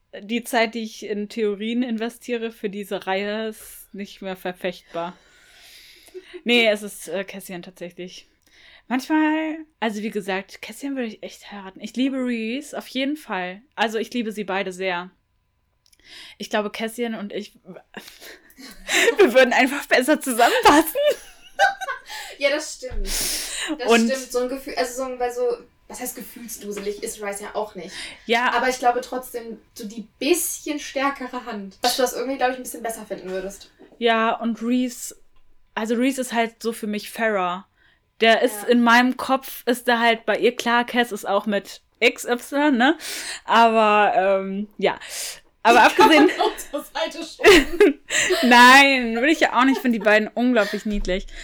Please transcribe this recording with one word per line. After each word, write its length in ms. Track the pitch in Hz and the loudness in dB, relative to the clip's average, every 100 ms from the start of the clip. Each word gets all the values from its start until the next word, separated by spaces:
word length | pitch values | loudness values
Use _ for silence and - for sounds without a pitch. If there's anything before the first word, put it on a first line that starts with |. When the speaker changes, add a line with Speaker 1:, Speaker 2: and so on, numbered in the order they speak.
| _ - | _ -18
Speaker 1:
die 240 | 202 240 | -6 -6
Zeit, 300 | 240 240 226 | -2 -2 -2
die 100 | 233 | -4
ich 220 | 220 - - | -10 -12 -8
in 240 | 208 208 | -8 -8
Theorien 540 | - 214 196 220 240 | -4 -4 -4 -4 -2
investiere 680 | 254 226 226 233 - 240 226 | -2 -4 -6 -10 -8 -6 -6
für 180 | 226 214 | -8 -10
diese 360 | 196 196 196 190 | -8 -8 -8 -4
Reihe, 440 | 190 202 214 220 | -4 -4 -6 -8
ist 440 | 214 - - - | -10 -18 -20 -18
nicht 280 | 190 196 - | -14 -14 -14
mehr 140 | 196 185 | -12 -10
verfechtbar. 800 | 185 180 185 175 _ 170 170 - _ _ _ _ - - - - - 370 - 359 | -10 -8 -8 -8 _ -10 -10 -12 _ _ _ _ -20 -20 -20 -20 -20 -20 -20 -10
Nee, 240 | - 240 226 | 0 2 2
es 140 | 208 | 0
ist, 240 | 208 - - | -4 -14 -10
äh, 160 | 160 | -8
Cassian 380 | 294 196 - 180 | -8 -12 -14 -14
tatsächlich. 680 | 175 - 175 175 180 - - _ _ _ - - - | -14 -16 -16 -14 -16 -16 -20 _ _ _ -20 -20 -6
Manchmal, 680 | 254 262 311 311 311 320 320 311 _ | -6 0 0 2 0 -4 -8 -14 _
also 220 | 226 208 | -4 -4
wie 80 | 214 | -6
gesagt, 520 | 214 190 190 190 - | -6 -6 -6 -8 -16
Cassian 320 | - 220 277 269 | -18 -12 -8 -6
würde 140 | 233 | -8
ich 120 | 208 | -10
echt 280 | 190 - - | -14 -16 -18
heiraten. 280 | 202 190 - | -16 -16 -16
Ich 160 | 214 - | -10 -4
liebe 220 | 269 269 | -2 -2
Reese, 580 | 247 233 220 254 302 - | -4 -4 -4 -6 -8 -12
auf 120 | - | -8
jeden 300 | 254 277 302 | -6 -4 -6
Fall. 440 | - 196 180 185 247 - | -6 -8 -8 -10 -14 -4
Also 240 | 220 220 | -2 -2
ich 120 | 240 | -4
liebe 180 | 247 220 | -6 -6
sie 120 | 208 196 | -6 -6
beide 260 | 190 196 | -4 -6
sehr. 400 | 180 190 175 185 _ _ _ _ _ _ _ _ _ _ - - - | -6 -4 -4 -8 _ _ _ _ _ _ _ _ _ _ -20 -20 -16
Ich 100 | 208 | -6
glaube, 220 | 220 208 | -4 -4
Cassian 420 | - 226 226 233 | -6 -8 -6 -6
und 180 | 226 202 | -6 -8
ich, 220 | - 214 _ | -10 -12 _
<laughs> 1500 | - 175 - - - - - - _ - - - - 339 415 427 | -20 -20 -18 -18 -18 -20 -20 -20 _ -20 -20 -18 -4 2 2 6
wir 160 | 359 | 6
würden 200 | 247 254 | 8 6
einfach 320 | 269 254 285 - | 4 2 0 0
besser 340 | 240 262 302 | 2 4 2
zusammenpassen. 800 | 269 226 254 480 440 294 320 - 587 - - - - 807 1077 784 762 523 - 855 784 - | 0 2 2 6 6 6 4 2 0 0 -6 -20 -14 0 0 0 -8 -10 -12 -14 -14 -2
Speaker 2:
Ja, 100 | 277 | 0
das 260 | 294 - - | 0 -4 -12
stimmt. 300 | 254 226 196 | -8 -6 -4
Das 840 | - - - - - - 302 208 | -4 -4 -6 -8 -8 -8 -4 2
Speaker 1:
Und 180 | 233 233 | 4 4
Speaker 2:
stimmt. 220 | 269 254 | 0 -4
So 80 | 247 | -4
ein 100 | 247 | -4
Gefühl, 240 | 269 285 - | -6 -8 -4
also 280 | 247 247 | -4 -4
so 60 | 262 | -8
ein, 80 | 247 | -4
weil 120 | 247 | -4
so, 100 | 240 247 240 - _ - | -2 -2 -4 -8 _ -20
was 120 | - | -12
heißt 160 | 254 - | -12 -12
gefühlsduselig, 880 | 214 - 233 - 202 202 202 208 | -16 -16 -16 -14 -10 -8 -8 -8
ist 180 | 214 214 | -10 -10
Rice 200 | 202 202 | -10 -10
ja 120 | 208 | -8
auch 220 | - 220 170 | -8 -8 -10
nicht. 160 | 180 - - - - | -14 -14 -16 -14 -2
Speaker 1:
Ja. 280 | 233 247 | 0 0
Speaker 2:
Aber 160 | 240 262 | 0 -2
ich 100 | 254 | 0
glaube 220 | 254 247 | 0 0
trotzdem, 580 | 254 254 254 240 233 214 _ | -4 -10 -10 -12 -12 -14 _
so 120 | - 214 | -16 -14
die 200 | 233 196 _ | -14 -16 _
bisschen 600 | 269 339 - - - 294 | -2 0 -2 -8 -8 -8
stärkere 640 | - 277 277 277 254 254 240 | -8 -4 -4 -4 -10 -10 -10
Hand, 320 | 208 196 - | -12 -12 -4
dass 160 | 240 - | -2 0
du 40 | |
das 120 | 247 | -2
irgendwie, 240 | - 254 269 | -2 -6 -2
glaube 160 | 254 | -2
ich, 40 | 262 | -2
ein 60 | |
bisschen 180 | 247 247 | -10 -10
besser 220 | 226 220 208 | -10 -10 -10
finden 240 | 190 185 | -12 -8
würdest. 400 | 185 190 196 - _ - _ | -8 -8 -12 -20 _ -20 _
Speaker 1:
Ja, 320 | 233 226 226 208 | 0 2 0 -2
und 260 | 226 220 | -4 -4
Reese, 520 | 226 247 254 240 - - _ _ - - _ - | -2 0 -2 -6 -14 -16 _ _ -20 -20 _ -8
also 200 | 214 233 | -2 0
Reese 260 | 254 262 | 0 -2
ist 120 | 247 | -4
halt 300 | 233 226 - | -2 -2 -4
so 80 | 226 | -8
für 140 | 226 214 | -6 -6
mich 240 | 208 - | -8 -8
fairer. 560 | - 226 208 180 180 - _ _ _ _ _ | -4 -2 0 -2 -4 -10 _ _ _ _ _
Der 200 | 226 220 | 4 4
ist 220 | 254 - | 2 -2
Speaker 2:
Ja. 40 | - | 2
Speaker 1:
in 120 | 240 | 4
meinem 340 | 233 233 254 254 | 6 6 4 0
Kopf, 460 | - 262 - - - | -2 -2 -4 -8 -4
ist 220 | 247 - | -2 0
der 120 | 233 | 2
halt 260 | 233 226 220 | 2 2 0
bei 120 | 202 | 0
ihr, 180 | 202 240 | 2 0
klar, 300 | 240 240 240 | 0 0 0
Cass 260 | 247 240 | -2 -2
ist 160 | 202 - | -4 -2
auch 180 | 196 220 | -2 0
mit 360 | 202 196 - _ _ | -4 -6 -14 _ _
X 260 | 233 - - | 0 2 -2
Y, 500 | 240 - 285 294 247 | -4 -4 0 2 4
ne? 200 | 254 349 - - - - - | 4 2 -4 -10 -10 -12 2
Aber, 680 | 214 233 226 214 208 202 - | 6 6 6 4 4 4 4
ähm, 520 | 190 190 196 196 208 - | 2 2 0 -6 -8 -2
ja. 200 | 190 - - - - - _ _ | -2 -2 -8 -10 -10 -12 _ _
Aber 240 | 214 233 254 | 4 6 6
Speaker 2:
Die 60 | 320 | 6
kann 100 | 427 | 6
Speaker 1:
abgesehen 180 | 311 311 - | 8 6 4
Speaker 2:
man 40 | |
<laughs> 60 | 403 | -2
auf 220 | - - | -4 -8
zur 120 | 285 | -10
Seite 360 | - - 320 302 330 | -8 -6 -6 -6 -12
schieben. 720 | - 359 359 262 349 403 - - - | 2 8 8 6 4 4 4 -4 -2
Speaker 1:
<laughs> 280 | - 359 254 | 0 2 6
Nein, 640 | 240 247 269 277 262 233 226 | 8 10 10 8 4 0 0
will 120 | 269 | 2
ich 120 | 311 | 2
ja 160 | - 226 | 2 4
auch 40 | 262 | 4
nicht. 120 | 262 | 4
Ich 40 | |
finde 180 | 254 226 | 2 2
die 40 | |
beiden 240 | 208 214 214 | 4 4 2
unglaublich 560 | - 247 240 202 208 214 | 0 2 2 0 -2 -4
niedlich. 420 | 208 - 185 - - | -2 -2 -4 -6 -14